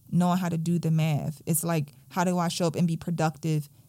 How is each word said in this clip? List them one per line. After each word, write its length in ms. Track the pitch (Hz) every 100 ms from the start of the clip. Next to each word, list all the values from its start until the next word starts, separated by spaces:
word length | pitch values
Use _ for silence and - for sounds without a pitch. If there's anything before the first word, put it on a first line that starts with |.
| -
knowing 280 | 170 175 185
how 120 | 175
to 80 | 165
do 200 | 160 175
the 120 | 165
math. 500 | 160 160 139 78 156 -
It's 180 | 165
like, 300 | 165 165 143 - -
how 140 | 190
do 120 | 180 180
I 100 | 170
show 180 | - 170
up 100 | 147
and 100 | 170
be 100 | 165
productive 720 | - 165 156 - 160 156 147 -